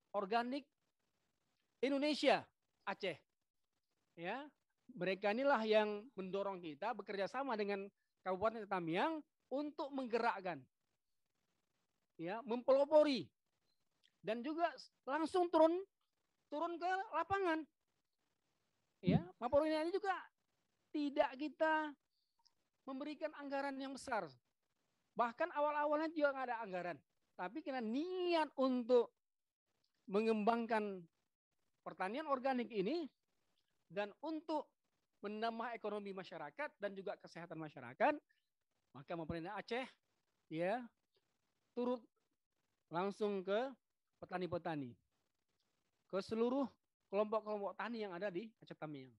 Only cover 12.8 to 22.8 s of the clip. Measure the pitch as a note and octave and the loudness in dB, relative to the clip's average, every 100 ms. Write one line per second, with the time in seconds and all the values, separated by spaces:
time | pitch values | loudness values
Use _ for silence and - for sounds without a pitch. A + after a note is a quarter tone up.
12.8 | C#4+ D#4 D4 A#3+ B2+ _ _ _ _ _ | 8 8 8 4 -4 _ _ _ _ _
13.8 | _ _ _ _ F3 A#3 C4 D#4+ E4+ C4 | _ _ _ _ -4 -4 -2 0 0 -2
14.8 | - _ - D4 D#4+ F#4 F4 D#4+ D#4+ F4 | -18 _ -2 0 2 4 6 8 8 6
15.8 | G4 _ _ _ _ _ - D4 E4+ E4+ | -4 _ _ _ _ _ -8 -4 -4 -2
16.8 | F4 F#4+ G#4+ D4+ E4+ G4 F4+ D#4+ C#4+ _ | -2 -2 -2 -4 0 2 2 0 -2 _
17.8 | _ _ _ _ _ _ _ _ _ _ | _ _ _ _ _ _ _ _ _ _
18.8 | _ _ F3+ G#3 F4+ - B3 C#4+ D#4 D#4 | _ _ 4 4 2 -6 2 4 4 2
19.8 | E4 F#4+ G4 E4+ - _ _ _ _ _ | 0 0 -2 -4 -6 _ _ _ _ _
20.8 | _ D4+ C#4+ D4 B3+ C4 D4+ - D#4 D#4 | _ -4 -2 2 0 0 -6 0 2 2
21.8 | D4+ C4+ _ _ _ _ _ _ _ _ | 0 -8 _ _ _ _ _ _ _ _